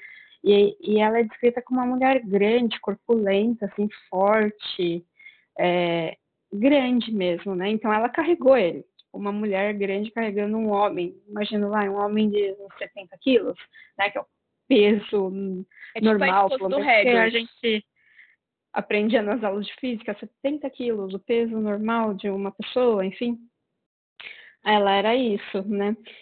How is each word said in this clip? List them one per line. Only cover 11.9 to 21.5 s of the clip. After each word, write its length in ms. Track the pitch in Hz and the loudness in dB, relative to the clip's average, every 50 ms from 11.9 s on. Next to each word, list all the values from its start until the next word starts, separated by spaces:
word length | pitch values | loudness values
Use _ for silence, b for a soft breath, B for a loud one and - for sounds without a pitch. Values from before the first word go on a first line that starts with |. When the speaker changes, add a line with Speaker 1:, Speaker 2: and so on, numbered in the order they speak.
| 196 | -2
Speaker 1:
homem 320 | 202 202 208 208 214 214 208 | -2 -2 -2 0 0 0 2
de 240 | 202 208 202 196 190 202 | 2 0 -2 -2 -4 -8
uns 160 | 202 196 - - | -14 -20 -16 -16
setenta 380 | 208 190 _ 202 190 175 - - | -16 -14 _ -20 -20 _ -20 -6
quilos, 340 | - 262 262 220 185 - 180 - - _ B B B B B | 0 2 2 2 2 0 -8 -8 -14 _ B B B B B
né? 140 | - 196 202 | -4 -4 -2
Que 80 | 202 202 | -2 -6
é 20 | |
o 60 | - - _ _ _ _ _ _ _ _ | -10 -10 _ _ _ _ _ _ _ _
peso 640 | 269 214 208 208 226 208 - - - 208 190 190 190 196 196 190 185 185 196 - B B B B B | 6 6 6 6 4 2 0 -2 -2 -2 -2 -2 -4 -6 -6 -6 -8 -8 -10 -14 B B B B B
Speaker 2:
É 60 | 226 | 0
tipo 100 | 214 220 | 2 2
a 20 | |
Speaker 1:
normal, 360 | 220 202 277 277 185 202 196 190 | 4 4 2 2 4 4 2 2
Speaker 2:
esposa 100 | 277 262 | 0 -2
Speaker 1:
pelo 100 | 190 190 | -2 -2
Speaker 2:
do 160 | 262 285 294 | -2 0 2
Speaker 1:
menos 180 | 294 233 214 | 4 4 6
que 60 | 202 254 | 6 6
a 140 | 240 233 | 6 4
Speaker 2:
Hagrid. 160 | 226 226 233 233 | 4 4 2 -2
Speaker 1:
gente 480 | 233 233 _ _ - 233 214 214 - _ b b b b b b b b b b _ _ _ _ _ _ | -4 -6 _ _ -2 -2 -2 -2 -4 _ b b b b b b b b b b _ _ _ _ _ _
aprendia 520 | - - 196 - 208 208 208 220 220 233 | -8 -8 -4 -2 0 0 2 2 2 0
nas 200 | 214 202 214 247 | 0 0 -4 -2
aulas 240 | 214 202 196 208 202 | -2 -4 -4 -4 -8
de 80 | - - | -10 -12
física, 380 | - - 254 240 214 - - 202 - | -10 -8 -8 -8 -6 -8 -10 -10 -10
setenta 480 | - 214 _ _ - 277 294 294 294 269 | -12 -20 _ _ -4 -4 -4 -4 -8 -10
quilos, 460 | - - 254 240 226 208 190 190 190 | -10 -6 -4 -4 -4 -4 -6 -8 -10
o 40 | 196 | -12
peso 400 | - - 233 233 233 226 | -4 -2 0 0 0 -2